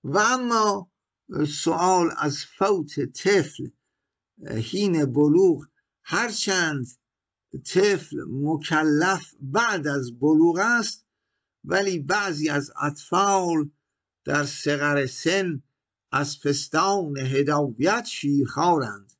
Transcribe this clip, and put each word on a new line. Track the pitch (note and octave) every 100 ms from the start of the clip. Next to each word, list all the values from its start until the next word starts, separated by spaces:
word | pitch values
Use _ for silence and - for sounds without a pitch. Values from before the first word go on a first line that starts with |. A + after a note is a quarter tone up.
و | C3 F3
اما | G#3+ B3+ B3 A3+ G#3+ G3 F#3 _ _ _ - D3+ D3+
سؤال | D3 E3+ E3 F#3 F#3 E3+ -
از | D3 C#3+ - _
فوت | G3 G3 C#3+ -
طفل | - - F#3 G3+ D3+ - B2+ _ _ _ _ _ _ _ -
حین | A2+ A2+ F#3 G3+ E3
بلوغ، | C#3 B2 D3 E3 F#3+ D3 - _ _ _
هرچند | - F3+ A#3 G3+ - F#3+ E3 C#3+ A#2+ - _ _ _ _ _ C3+
طفل | - F3 G3+ F#3+ D3 C#3+ -
مکلف | C3 D3 D#3 - D#3 D#3 D3 F3+ F#3 - _
بعد | C3+ E3+ A#3 F#3+ D3
از | C#3+ B2 A#2+
بلوغ | D3 D#3 E3+ E3+
است، | A3 A#3+ G#3+ - _ _ _ _ _ _
ولی | D3 F3+ G3+ F3
بعضی | C#3 G#3 G3 D3+ D3+
از | C#3+ C#3+ -
اطفال | D3 D3 - F3 G3+ G3 F3 D#3+ D3 _ _ _ _ _
در | C#3+ C#3+
صغر | C#3 - C#3+ C#3+ D3 C#3+ C3
سن | - E3 G3 F#3 C#3+ _ _ _ _ _
از | C3+ D3 -
پستان | C#3+ C#3+ - D#3 F#3+ G3+ D#3+ C#3
هدایت | C3 C3+ C#3+ D3 C#3+ A2+ D#3+ A#3
شیرخوارند. | A#3+ - C#3+ C#3+ C3 - F3 E3 A#2 G2+ G2+